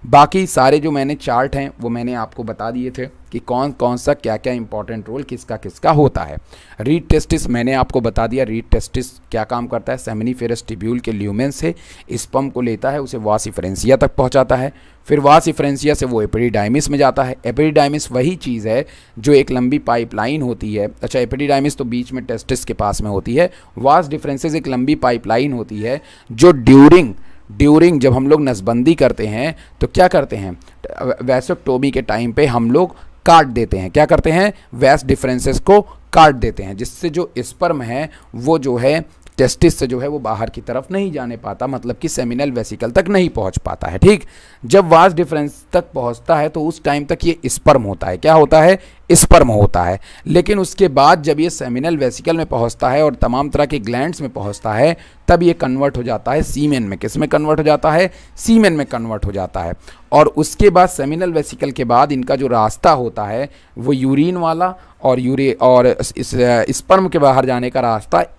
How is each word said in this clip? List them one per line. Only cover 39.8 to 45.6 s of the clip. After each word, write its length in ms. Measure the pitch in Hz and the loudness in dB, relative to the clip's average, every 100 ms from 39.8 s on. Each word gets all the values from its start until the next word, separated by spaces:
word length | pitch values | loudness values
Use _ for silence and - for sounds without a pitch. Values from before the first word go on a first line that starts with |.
| 135 | -4
जो 120 | 127 | -4
है 80 | 139 | -6
वो 120 | 147 | -6
बाहर 300 | 113 107 113 | -6 -6 -6
की 120 | 120 | -10
तरफ 300 | 113 120 139 | -10 -10 -6
नहीं 200 | 190 196 | -6 -4
जाने 260 | 147 123 117 | -6 -10 -10
पाता, 300 | 110 98 127 | -12 -8 -8
मतलब 280 | 127 120 120 | -6 -8 -8
कि 140 | 160 | -6
सेमिनल 420 | - 123 120 143 | -6 -6 -4 -4
वेसिकल 400 | 120 107 104 117 | -4 -8 -8 -2
तक 140 | 151 190 | -2 0
नहीं 220 | 202 175 | 0 0
पहुंच 280 | - 95 - | -2 -6 -6
पाता 300 | - - - | -8 -8 -8
है। 100 | 87 | 4
ठीक, 260 | 185 208 - - - _ 117 | 4 4 -2 -20 -20 _ 2
जब 240 | 196 175 | 2 6
vas 240 | 165 185 | 6 6
deferens 380 | 165 175 156 147 - | 2 -2 -2 -6 -8